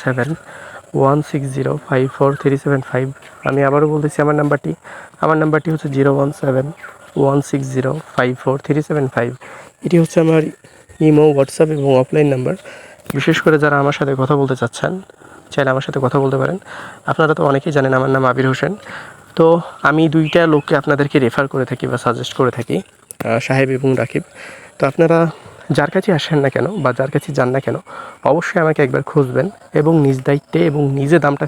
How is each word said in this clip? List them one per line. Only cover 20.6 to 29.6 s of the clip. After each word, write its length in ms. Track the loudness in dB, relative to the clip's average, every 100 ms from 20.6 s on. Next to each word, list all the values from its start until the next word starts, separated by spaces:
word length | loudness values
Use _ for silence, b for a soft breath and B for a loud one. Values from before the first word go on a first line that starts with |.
| 2 -2
আপনাদেরকে 360 | 0 0 0 2
রেফার 220 | 0 0 -2
করে 120 | -2 -4
থাকি 140 | -4 -4
বা 60 | -2
সাজেস্ট 280 | -2 -4 -6 -2
করে 120 | 0 0
থাকি, 200 | -4 -4
আহ, 580 | -6 _ _ -10 -2 -2 0
সাহেব 220 | 0 0 0
এবং 100 | 0 0
রাকিব। 240 | -2 -6 -8 B B B B _
তো 40 | -2
আপনারা 280 | 2 2 4 2 B B B B 0
যার 140 | 0
কাছে 160 | 0 0 -2
আসেন 200 | 0 0
না 40 | 0
কেন 120 | -2 -4 -2
বা 80 | -2 -2
যার 120 | -2
কাছে 140 | -2 -4 -2
যান 100 | 0
না 60 | 0
কেন, 120 | -4 -6 -10 B B B 0
অবশ্যই 280 | 0 0 0
আমাকে 160 | 0 2 0
একবার 160 | 0 -2
খুঁজবেন 360 | 0 0 0 -4 -6